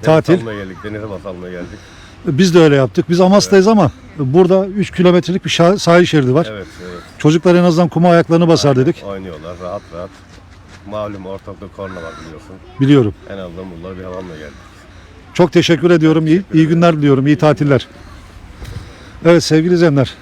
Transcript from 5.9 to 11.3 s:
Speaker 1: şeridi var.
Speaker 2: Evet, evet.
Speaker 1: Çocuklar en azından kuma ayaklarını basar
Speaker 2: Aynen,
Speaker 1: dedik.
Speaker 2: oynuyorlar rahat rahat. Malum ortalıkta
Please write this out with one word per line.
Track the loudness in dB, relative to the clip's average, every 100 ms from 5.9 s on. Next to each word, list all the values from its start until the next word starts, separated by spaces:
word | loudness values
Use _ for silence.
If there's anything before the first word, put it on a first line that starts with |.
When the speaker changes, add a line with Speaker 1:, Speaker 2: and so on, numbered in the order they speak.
| 2
Speaker 1:
şeridi | 4 0 0
var. | 0 -2
Speaker 2:
Evet, | -8 -16 -16
evet. | -16 -16 -20 -2
Speaker 1:
Çocuklar | 0 2 2
en | 2
azından | 2 2 0
kuma | 2 4
ayaklarını | 4 4 2 2
basar | 2 2
Speaker 2:
Aynen, | 2 0
Speaker 1:
dedik. | -2 -10
Speaker 2:
oynuyorlar | -12 -14 -16 -16 -14
rahat | -12 -12 -14
rahat. | -16 -16 -18 -20 -20 -20 -20 -20 -20 -14
Malum | -10 -10 -12
ortalıkta | -14